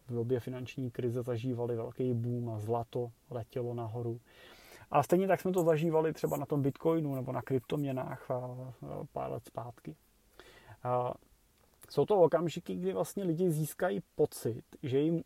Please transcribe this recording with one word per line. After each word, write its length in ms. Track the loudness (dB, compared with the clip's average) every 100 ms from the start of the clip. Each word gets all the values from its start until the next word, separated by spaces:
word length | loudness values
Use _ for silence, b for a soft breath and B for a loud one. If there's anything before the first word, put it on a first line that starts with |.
| -8
v 60 |
době 260 | -4 0 0
finanční 500 | -2 -8 -10 -8 -8
krize 320 | -4 -2 -2
zažívaly 540 | -4 -4 -2 -2 -2 -4
velký 380 | -4 -2 0
boom 360 | 0 -2 -2 -4
a 80 | -4
zlato 520 | -2 -2 -2 -6 -6 -10 -10
letělo 440 | -10 -6 -6 -4
nahoru. 460 | -4 -6 -4 -4 -6 -10 B B B B B B
A 120 | 0
stejně 260 | 4 4 4
tak 120 | 2
jsme 120 | 2
to 100 | 2
zažívali 500 | 4 4 4 4 2
třeba 240 | 0 -2 -2
na 100 | 0
tom 160 | 2
Bitcoinu 520 | 2 2 2 2 2
nebo 180 | -2 -4
na 100 | -4
kryptoměnách 880 | 0 0 0 -2 -2 -2 -4 -6 -4
a, 40 |
a 720 | -4 -4 -8 -12 -12 -10 -8 -8
pár 180 | -6 -4
let 160 | -6 -8
zpátky. 500 | -10 -10 -12 -14 -14 _ _ _ -20 B B B -8
A 320 | -2 0 -2 -6 _ _ _ _ _ _ -4
jsou 160 | 2 4
to 140 | 8
okamžiky, 540 | 8 6 2 -2 -6
kdy 180 | -4 -2
vlastně 320 | -2 -2 -2
lidi 260 | 0 2 4
získají 500 | 2 0 -2 -2 -2 -4
pocit, 480 | 0 0 0 -4 -4 -10 -8
že 160 | 0 2
jim 240 | 4 2